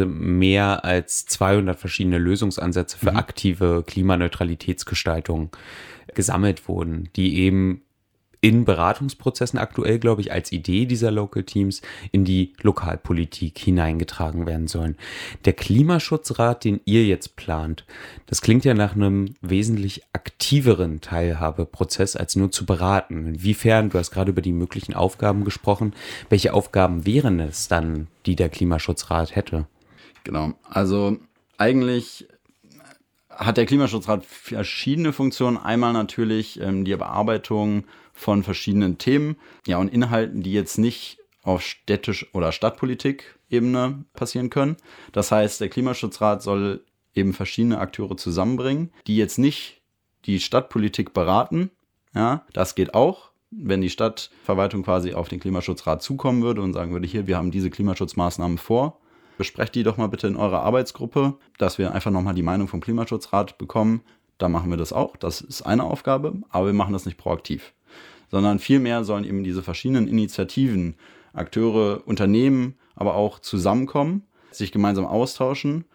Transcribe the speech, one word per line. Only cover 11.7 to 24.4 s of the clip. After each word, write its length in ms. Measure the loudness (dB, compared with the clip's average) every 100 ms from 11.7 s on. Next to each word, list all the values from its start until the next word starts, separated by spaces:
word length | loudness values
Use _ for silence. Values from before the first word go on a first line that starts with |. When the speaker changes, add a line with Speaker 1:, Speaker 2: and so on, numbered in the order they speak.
| 0 -10 -16 0
Speaker 1:
in 140 | 2 4
die 280 | 4 2 2
Lokalpolitik 960 | 2 2 -2 -4 -2 -2 -2 -4 -6 -2
hineingetragen 880 | 2 4 4 0 -4 -4 -4 -2 -4
werden 200 | -4 -4
sollen. 300 | -2 -4 -6 -12 -14 -14 0 2
Der 80 |
Klimaschutzrat, 1120 | 2 4 4 6 2 0 -4 -2 0 0 0
den 180 | -2 -2 2
ihr 200 | 4 4
jetzt 300 | 2 -4 -12
plant, 500 | -6 -4 -4 -8 -12 -20 -18 -20 -6
das 160 | 0
klingt 240 | 4 4 4
ja 80 |
nach 220 | 4 2 2
einem 400 | 2 2 0 -6
wesentlich 600 | -2 0 2 0 -2 -6 -10
aktiveren 880 | -10 -10 -6 2 4 6 4 2 -4
Teilhabeprozess, 1120 | -4 -2 0 0 -2 -2 -6 -4 -4 0 -2 -2
als 200 | -2 2
nur 140 | 2
zu 160 | 0 0
beraten. 600 | 2 2 2 0 -6 -6
Inwiefern, 640 | -2 0 2 4 4 4
du 80 | 0
hast 100 | 0
gerade 220 | 0 0
über 100 | 0